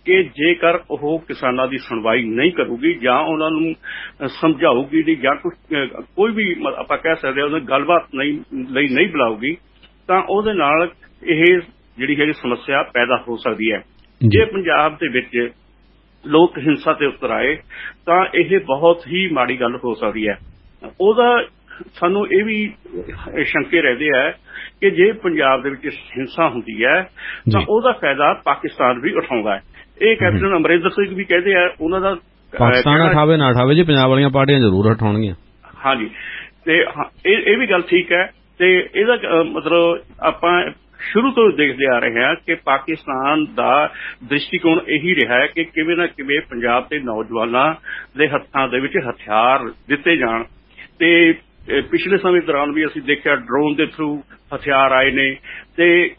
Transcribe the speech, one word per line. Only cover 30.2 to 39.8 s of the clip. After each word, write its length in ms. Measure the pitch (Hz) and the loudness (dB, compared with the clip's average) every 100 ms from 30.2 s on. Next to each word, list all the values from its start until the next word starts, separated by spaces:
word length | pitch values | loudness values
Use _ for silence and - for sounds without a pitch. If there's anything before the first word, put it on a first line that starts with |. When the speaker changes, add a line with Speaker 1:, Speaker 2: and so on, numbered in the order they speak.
| 180 196 | 2 2
Speaker 2:
ਹੂੰ। 120 | 196 175 | 0 2
Speaker 1:
ਅਮਰਿੰਦਰ 340 | 156 170 175 | 2 2 0
ਸਿੰਘ 240 | - 196 | -2 -2
ਵੀ 100 | 190 | -4
ਕਹਿੰਦੇ 300 | 190 180 190 | -2 0 2
ਆ, 160 | 185 180 - | 2 0 -2
ਉਹਨਾਂ 200 | 160 190 | -4 -2
ਦਾ, 140 | 196 | -2
ਅ, 440 | 180 - _ _ - | -4 -10 _ _ 0
Speaker 2:
ਪਾਕਿਸਤਾਨ 400 | 120 123 147 151 | 2 4 4 4
Speaker 1:
ਕਹਿਣਾ 120 | 165 | 4
Speaker 2:
ਉਠਾਵੇ 260 | 151 151 160 | 4 4 4
ਨਾ 120 | 131 | 2
ਉਠਾਵੇ 260 | 123 127 | 2 4
ਜੀ, 80 | 156 | 4
ਪੰਜਾਬ 280 | 165 139 131 | 4 4 4
ਵਾਲੀਆਂ 200 | 131 143 | 4 2
ਪਾਰਟੀਆਂ 280 | 135 135 139 | 2 4 4
ਜ਼ਰੂਰ 280 | 110 92 110 | 4 4 2
ਉਠਾਉਣਗੀਆਂ। 480 | 110 107 107 107 87 _ _ - - 135 | 2 0 0 -2 -6 _ _ -20 -6 -2
Speaker 1:
ਹਾਂਜੀ, 240 | 127 107 - - - - _ | -2 -4 -10 -14 -14 -16 _
ਤੇ 200 | 165 165 - 151 | 0 2 0 -4
ਹਾਂ, 60 | - - 180 | -10 -4 0
ਇਹ, 120 | 214 | 2
ਇਹ 180 | - 233 | 2 0
ਵੀ 80 | 240 | 2
ਗੱਲ 160 | 180 | 0
ਠੀਕ 300 | 165 175 170 | 2 0 2
ਹੈ। 180 | 175 196 - _ - | 0 -2 -8 _ 0
ਤੇ 300 | 185 180 - | 2 2 0
ਇਹਦਾ, 200 | - 220 | 0 0
ਅ, 280 | 233 - 165 | 0 0 0
ਮਤਲਬ 580 | - 160 151 170 | 0 -4 0 2